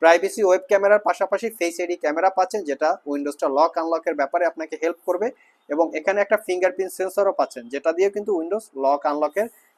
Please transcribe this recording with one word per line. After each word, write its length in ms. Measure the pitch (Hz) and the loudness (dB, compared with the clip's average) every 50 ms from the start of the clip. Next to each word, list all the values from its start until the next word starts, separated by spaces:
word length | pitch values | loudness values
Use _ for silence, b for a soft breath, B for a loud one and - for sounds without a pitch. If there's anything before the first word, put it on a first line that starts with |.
| 165 | 6
প্রাইভেসি 400 | 165 170 175 190 196 - 233 208 185 | 6 6 6 4 -2 -2 2 2 4
ওয়েব 140 | 185 185 185 - | 4 2 2 2
ক্যামেরার 320 | 208 196 196 202 208 208 208 - | 2 4 4 4 4 4 4 0
পাশাপাশি 400 | 175 - 196 180 202 190 233 220 - - | -2 0 -2 -2 -2 -2 -2 -4 -4 -4
ফেস 180 | 170 170 170 - 175 | -4 -2 -2 -4 -4
আইডি 140 | 170 175 170 - | -4 -4 -2 -2
ক্যামেরা 260 | 151 151 170 180 190 185 190 | -2 0 2 2 2 2 2
পাচ্ছেন, 220 | 185 180 - 214 175 143 | 0 0 -2 -4 -4 -4
যেটা 180 | 135 131 156 156 185 - - 147 | -2 0 0 0 0 -2 -4 -6
উইন্ডোজটা 360 | 143 143 143 143 143 - 170 147 135 143 | -6 -4 -4 -6 -4 -2 -2 0 2 2
লক 140 | 160 165 - 170 | 2 2 2 -2
আনলকের 340 | 160 165 165 165 165 170 156 147 | -4 -2 -2 -2 -2 -2 -2 -2
ব্যাপারে 240 | 139 139 - 170 175 165 | -2 -2 0 0 0 0
আপনাকে 240 | - 160 160 156 156 147 160 | -2 -4 -10 -10 -6 -4 -4
হেল্প 160 | 165 165 - _ 180 | -4 -4 -4 _ -4
করবে। 200 | 175 175 208 - - b b b b b b b 147 | -2 -2 -2 -4 -6 b b b b b b b -2
এবং 140 | 156 165 151 - 156 | -2 -2 -2 -4 -4
এখানে 200 | 156 196 196 202 202 | -2 -2 0 0 0
একটা 140 | 196 220 208 - | 0 0 -2 -2
ফিঙ্গারপ্রিন্ট 460 | - 180 180 185 185 180 185 190 185 - - | -2 -2 0 0 0 0 -2 -6 -6 -6 -6
সেন্সরও 360 | 185 185 - 202 202 196 185 - | -6 -4 0 0 0 2 2 0
পাচ্ছেন, 240 | 139 - - 127 117 117 135 | -2 -4 -4 -10 -12 -10 -8
যেটা 180 | 139 - 165 165 | -4 -2 -2 0
দিয়ে 120 | 175 196 202 202 | 2 0 0 0
কিন্তু 140 | 208 208 214 196 165 | -2 -4 -2 -2 -2
উইন্ডোজ 260 | 160 175 202 220 - - - 135 135 | -2 -4 -4 -6 -6 -8 -6 -2 0
লক 160 | 135 143 143 - 151 | 0 0 0 0 -2
আনলকের 380 | 147 151 151 147 - 196 220 233 - b b b b | -2 -2 -2 -2 0 -2 -4 -4 -6 b b b b